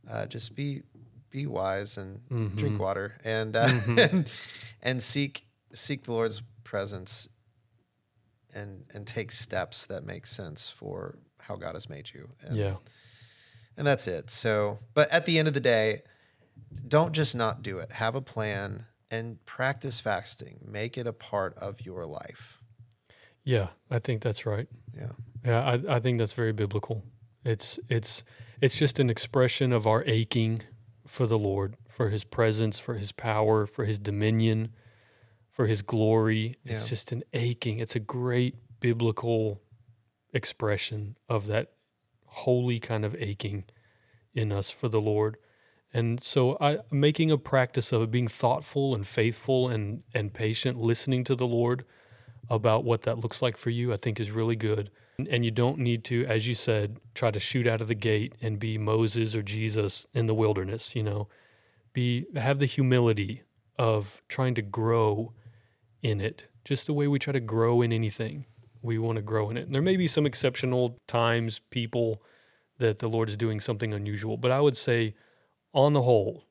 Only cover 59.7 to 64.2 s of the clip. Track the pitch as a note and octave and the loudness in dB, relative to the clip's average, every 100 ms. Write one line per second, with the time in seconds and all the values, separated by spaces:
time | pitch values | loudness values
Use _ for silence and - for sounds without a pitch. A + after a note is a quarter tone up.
59.7 | G#2+ G2+ - - A#2+ A2+ A2 G#2+ G2 F#2+ | 0 -2 -4 -4 0 2 4 4 2 -2
60.7 | A2+ - B2 G#2+ G#2 G#2 _ _ _ _ | -4 -4 -2 -2 -2 -6 _ _ _ _
61.7 | _ _ - A#2+ A#2+ F3 D3+ B2 C#3 C#3 | _ _ -2 0 0 -2 -2 0 2 0
62.7 | - C3 B2+ A#2 G#2+ G2 A#2+ _ _ _ | 2 4 6 6 2 -2 -8 _ _ _
63.7 | - A#2+ A2 G2 - | 0 2 2 -2 -14